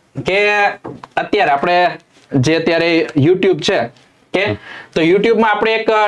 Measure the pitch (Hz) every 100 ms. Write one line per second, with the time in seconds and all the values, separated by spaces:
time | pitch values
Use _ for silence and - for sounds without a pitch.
0 | _ - - 190 208 208 202 - - -
1 | - - - 208 170 139 180 175 175 151
2 | _ _ - 139 131 165 165 165 165 165
3 | 160 147 147 180 196 156 180 180 - -
4 | _ _ _ 180 208 147 - - - 175
5 | 160 196 226 214 226 208 220 220 220 214